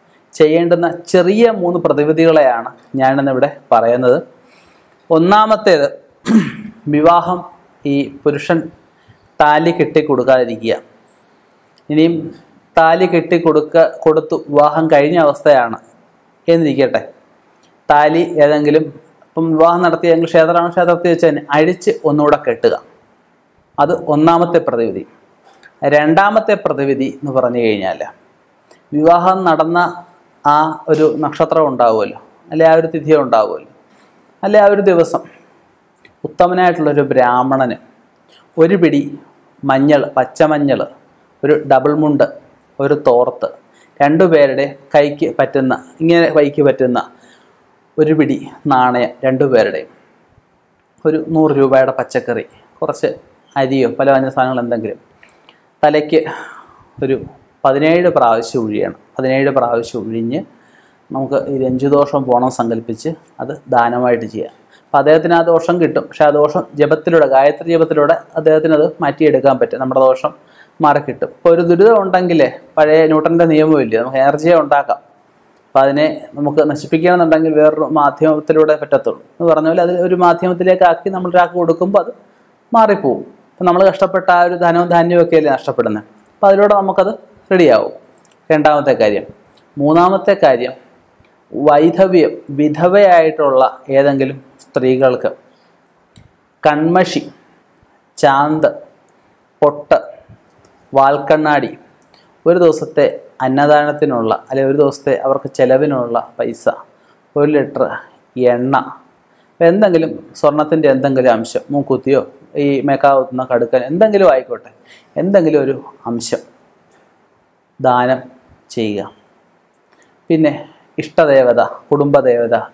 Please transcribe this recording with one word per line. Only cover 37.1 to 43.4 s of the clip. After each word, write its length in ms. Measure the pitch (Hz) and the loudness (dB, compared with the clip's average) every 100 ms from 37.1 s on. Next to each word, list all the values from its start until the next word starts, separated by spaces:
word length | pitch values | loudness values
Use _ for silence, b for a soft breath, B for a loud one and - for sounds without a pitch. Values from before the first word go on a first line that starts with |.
ബ്രാഹ്മണന് 640 | 131 123 123 131 135 127 - _ _ _ _ _ b b - | 0 2 0 0 -2 -4 -6 _ _ _ _ _ b b 0
ഒരു 180 | 165 190 | 0 2
പിടി 380 | 165 143 - - - _ _ _ | 2 0 -4 -12 -20 _ _ _
മഞ്ഞൾ, 380 | 139 135 143 147 - - | -2 0 2 2 0 -4
പച്ചമഞ്ഞൾ, 640 | 123 - 156 151 143 120 - - _ _ _ _ | -4 0 0 0 -2 -2 -4 -10 _ _ _ _
ഒരു 100 | 143 151 143 | -2 -2 2
double 200 | 135 143 147 | 0 0 0
മുണ്ട്, 220 | 151 143 117 - _ _ _ _ | 0 0 -2 -4 _ _ _ _
ഒരു 140 | 139 - - | -2 0 2
തോർത്ത്, 420 | 120 123 - | 2 0 -4